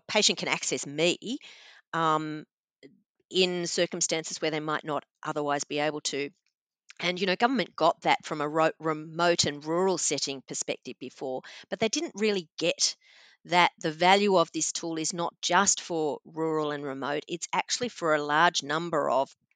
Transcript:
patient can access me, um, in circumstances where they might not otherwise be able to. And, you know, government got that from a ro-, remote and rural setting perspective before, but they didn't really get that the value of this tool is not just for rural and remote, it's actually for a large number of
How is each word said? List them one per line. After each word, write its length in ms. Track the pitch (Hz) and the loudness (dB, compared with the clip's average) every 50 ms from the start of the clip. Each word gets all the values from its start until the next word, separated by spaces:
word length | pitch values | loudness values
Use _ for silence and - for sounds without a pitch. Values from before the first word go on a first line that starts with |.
| - - | -2 0
patient 320 | - 214 202 - 185 - | 2 2 4 4 2 0
can 80 | 175 143 | -2 -2
access 400 | 139 156 - - 156 127 - 139 | -2 -2 -2 -2 -4 -4 -4 -4
me, 500 | 143 151 165 180 160 - - 190 254 302 - - - - - - - - _ _ - | -2 0 2 2 2 0 -4 -8 -8 -10 -10 -14 -20 -20 -20 -20 -20 -20 _ _ -4
um, 520 | 165 165 160 156 156 156 151 151 156 - - _ _ _ _ _ _ - - _ _ _ _ _ _ _ _ | 0 2 2 2 2 0 -2 -6 -8 -10 -14 _ _ _ _ _ _ -20 -20 _ _ _ _ _ _ _ _
in 380 | - 185 185 180 180 180 175 165 | 2 2 2 4 2 0 -2 -2
circumstances 720 | - - 175 - - 175 - - 170 160 156 - - - | 0 0 0 0 0 -2 -2 -2 -2 -2 -4 -6 -6 -4
where 80 | - 156 | -4 -2
they 100 | 151 156 | -2 -2
might 240 | 151 160 151 - - | -2 -2 -4 -4 -4
not 200 | 160 147 143 - - _ _ | -4 -6 -6 -6 -10 _ _
otherwise 420 | - 156 147 151 147 143 143 147 - | -8 -6 -4 -4 -2 -2 -2 -2 -4
be 140 | - 143 147 | -4 -2 -2
able 240 | 147 151 147 151 | -2 -2 -2 -4
to. 300 | - - - 139 143 143 - _ _ _ _ _ _ _ _ _ _ - - - | -6 -4 -4 -4 -6 -6 -8 _ _ _ _ _ _ _ _ _ _ -20 -10 -4
And, 200 | - 175 180 180 | -2 -2 -2 0
you 80 | 196 185 | 0 0
know, 80 | 180 | 2
government 400 | - 233 240 277 226 165 - - | 2 2 2 2 0 -2 -2 -2
got 260 | - 156 165 - - | 2 2 2 2 2
that 240 | - 165 143 - - | 2 2 2 2 0
from 160 | - 170 151 | -4 -6 -4
a 80 | 147 151 | -4 -2
ro-, 220 | 151 160 160 160 - - | 0 2 2 2 0 -2
remote 680 | 156 160 156 151 156 165 160 165 175 175 175 - - | -4 -4 -4 -4 -6 -8 -2 0 2 2 4 2 2
and 180 | 156 147 143 143 | 0 -2 -4 -4
rural 360 | 151 165 175 190 190 185 147 | -2 0 0 2 2 0 0
setting 420 | - - 151 135 - 143 135 139 - - | 0 -2 -2 -2 -2 -4 -6 -8 -10 -10
perspective 480 | 147 - - - - - - 131 117 - | -8 -8 -6 -6 -6 -8 -10 -14 -14 -14
before, 420 | - 123 - - 156 131 131 127 - - - - - - | -14 -16 -12 -10 -8 -8 -8 -8 -10 -12 -18 -20 -14 -12
but 100 | 190 185 | -4 -2
they 100 | 226 220 | -2 0
didn't 240 | - 302 330 285 - | 0 -2 -4 -6 -4
really 320 | 202 220 214 208 190 165 - _ - | -2 0 0 0 -2 -4 -8 _ -4
get 380 | 156 170 - - - - - - _ _ - - - - _ _ - | -2 -2 0 0 0 -2 -2 -4 _ _ -20 -20 -20 -20 _ _ -6
that 280 | 156 165 180 175 - - - | 0 4 4 4 4 2 -2
the 120 | - 165 | -4 -4
value 460 | 151 156 175 180 190 202 202 208 190 175 | 0 4 6 6 6 6 6 6 6 4
of 140 | 165 - | 4 2
this 200 | - 160 151 - | 0 -4 -4 -4
tool 260 | - - - 170 165 160 | -4 -4 -6 -6 -6 -4
is 160 | 156 - - | -4 -4 -4
not 220 | 170 170 - - _ | -4 -4 -4 -4 _
just 420 | - - 175 185 202 196 - - | 0 4 4 6 6 4 2 0
for 360 | - - 180 160 156 147 127 - - | -2 -4 -2 0 0 0 -2 -4 -8
rural 460 | - 165 156 160 160 156 156 156 147 | -12 -6 -4 -2 -2 0 -2 -2 -2
and 120 | 147 143 147 | -4 -6 -6
remote, 400 | 143 135 135 135 135 147 151 - - | -8 -6 -4 -4 -4 -4 -4 -4 -6
it's 200 | 175 170 - - - | -8 -8 -6 -4 -4
actually 360 | 185 - - - - 247 233 | -4 -2 -2 -4 -4 -4 -6
for 260 | - - 170 160 156 | -6 -2 0 2 2
a 80 | 147 147 | 2 2
large 400 | 147 147 156 170 180 175 - 143 | 2 4 6 6 6 4 2 -2
number 440 | 139 147 160 175 170 165 151 143 143 | -2 -2 -2 -2 0 0 0 2 2
of 220 | 120 131 139 - - _ _ _ _ | 2 2 0 0 -6 _ _ _ _